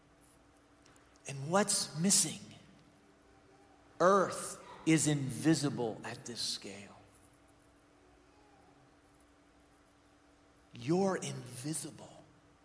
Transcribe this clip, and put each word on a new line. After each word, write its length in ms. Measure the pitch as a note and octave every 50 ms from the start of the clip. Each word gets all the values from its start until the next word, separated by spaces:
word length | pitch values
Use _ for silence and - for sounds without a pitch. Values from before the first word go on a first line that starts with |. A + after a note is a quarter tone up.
| _ _ _ _ - - - - - - - _ _ _ _ _ - - - - - - - - - -
And 100 | C#3 C3+ C3+ D3+
what's 400 | F3 G3 G#3+ G#3 - - - - - D3+
missing? 400 | E3 G3+ F#3+ - - - - - - - - - - - - - - - - - - - - - - - - - - - - - - - - - - - - -
Earth 580 | E3 F3+ G3 G3 F3 C#3+ - - - - - - - - - - - -
is 200 | D#3+ D#3 B2+ D#3
invisible 920 | D3+ C#3+ C3+ B2+ A#2 A2+ B2 D3+ D#3+ - C#3 C#3+ A2+ A2 A#2+ A2 G2+ - -
at 200 | - A#2+ - -
this 140 | - A#2+ B2
scale. 340 | - - - - - A2 G2 G2 G2+ G2 - - - - - - - - - - - - - - _ - - _ _ _ _ _ - - - - _ _ _ - - - - - - - - - - _ _ _ _ _ - - - - _ _ _ _ _ _ - _ _ _ _ _ _ _ _ _ _ _ _ _ - _ _ - _ - - _ - B2
You're 360 | A#2 B2+ E3 F3+ G3 F#3+ F#3 -
invisible 1080 | - D3 C3+ C3 B2 A#2+ A#2+ C3 B2 D3 D#3+ - - D3+ - - - - - - - - - - - - - _ _